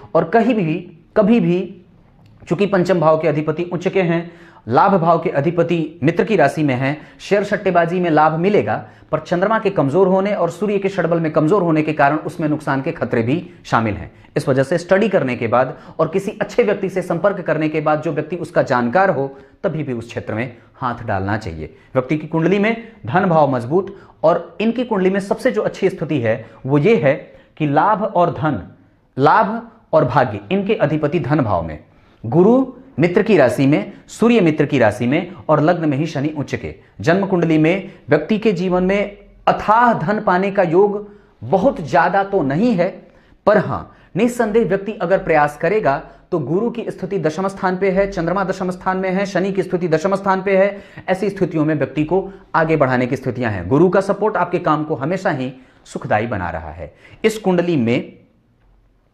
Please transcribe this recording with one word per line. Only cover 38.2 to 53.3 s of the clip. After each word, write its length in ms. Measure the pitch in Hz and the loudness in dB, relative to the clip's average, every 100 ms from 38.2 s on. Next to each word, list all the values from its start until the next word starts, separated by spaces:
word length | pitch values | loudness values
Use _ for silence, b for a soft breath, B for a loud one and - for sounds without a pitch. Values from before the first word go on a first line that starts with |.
| - 214 | 2 0
के 140 | 226 | 0
जीवन 320 | 170 185 180 | 0 0 0
में 340 | 185 202 202 - - - - | 0 0 -2 -8 -20 -4 -2
अथाह 440 | - - 220 240 | -2 2 4 4
धन 280 | 214 156 208 | 2 0 -2
पाने 300 | 208 180 196 | 0 0 0
का 120 | 202 | 0
योग 480 | 180 170 202 202 B B B B | 2 4 2 0 B B B B
बहुत 460 | 113 185 254 - 143 | -2 2 2 0 0
ज्यादा 340 | 170 175 196 | 2 2 2
तो 180 | 196 196 | 0 0
नहीं 300 | 135 147 247 | 0 0 0
है, 360 | 185 180 - - b b b - | 2 -2 -4 -18 b b b 2
पर 120 | 208 | 2
हां, 360 | 131 92 - b b 170 | 2 -6 -8 b b -2
निस्संदेह 480 | 240 240 220 220 | 0 0 0 0
व्यक्ति 280 | 180 196 220 | 0 -2 -4
अगर 260 | 214 175 190 | -6 0 0
प्रयास 380 | 185 156 147 - | 2 2 2 0
करेगा 460 | 165 214 139 147 - B _ | -2 0 0 -2 -6 B _
तो 60 | 170 | -6
गुरु 320 | 135 180 233 | -2 -2 -2
की 140 | 233 185 | -4 -8
स्थिति 300 | - 185 196 | -8 -6 -2
दशम 300 | 156 185 190 | -2 -2 -4
स्थान 280 | 190 185 185 | -2 -4 0
पे 140 | 196 | 0
है, 200 | 185 196 | 0 0
चंद्रमा 340 | 180 165 190 | -2 -2 -2
दशम 260 | 185 185 185 | -4 -4 -6
स्थान 260 | 180 190 185 | -4 -4 -2
में 140 | 190 | -2
है, 160 | 185 196 | -2 -2
शनि 260 | 175 196 | -2 -2
की 100 | 190 | -2
स्थिति 260 | 185 175 175 | -2 -2 0
दशम 280 | 208 196 196 | 0 0 -2
स्थान 260 | 196 190 | 0 0
पे 140 | 196 190 | 2 2
है। 260 | 196 202 B B - | 2 0 B B -4
ऐसी 220 | 185 208 | -2 -2
स्थितियों 340 | 196 170 160 | -2 -2 0
में 100 | 151 | 0
व्यक्ति 300 | 147 135 - | 0 -2 -2
को 280 | 151 185 185 B B | 0 -2 -2 B B
आगे 220 | 160 160 156 | 0 2 2
बढ़ाने 300 | 131 123 123 | 2 2 0
की 100 | 131 | -2
स्थितियां 360 | 131 | -4